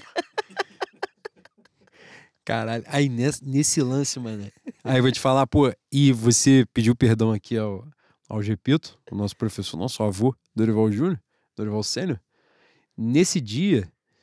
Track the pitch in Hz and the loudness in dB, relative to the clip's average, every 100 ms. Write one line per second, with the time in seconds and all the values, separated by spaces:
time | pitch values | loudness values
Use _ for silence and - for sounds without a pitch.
0 | - - - - - 190 - - - _ | -6 -10 -10 -10 -10 -10 -10 -12 -14 _
1 | - _ - _ _ _ _ _ _ _ | -18 _ -20 _ _ _ _ _ _ _
2 | - - _ _ - 113 110 117 117 143 | -20 -20 _ _ -8 -6 -4 -8 -4 0
3 | 143 120 131 147 139 135 151 165 127 135 | 0 0 -2 -4 -4 -2 0 0 -2 -2
4 | 139 135 117 107 101 - - - 123 131 | -4 -6 -10 -12 -14 -18 -20 -10 -2 2
5 | 127 120 135 135 135 151 135 - _ 143 | 2 2 2 2 2 2 2 0 _ 4
6 | 143 120 117 117 139 135 117 - 113 123 | 4 4 2 4 6 6 4 2 2 4
7 | 120 110 110 107 - 113 107 98 139 - | 4 4 2 -2 -4 -6 -6 -8 -14 -20
8 | _ _ - 107 104 107 - 156 - - | _ _ -10 -6 -4 -4 0 0 -2 -20
9 | - 98 101 - 110 - 98 80 120 - | -10 -6 -6 -4 -6 -6 -8 -8 -6 -4
10 | 107 95 123 123 _ - 110 110 110 104 | -4 0 -2 -2 _ -2 0 2 2 0
11 | 170 151 _ _ _ - 107 107 104 123 | -2 -4 _ _ _ -10 -6 -4 -6 -6
12 | 185 117 _ _ _ _ _ _ _ - | -6 -8 _ _ _ _ _ _ _ -8
13 | 113 139 185 180 113 113 202 135 87 _ | 0 2 2 0 -4 -4 0 0 -2 _
14 | _ _ | _ _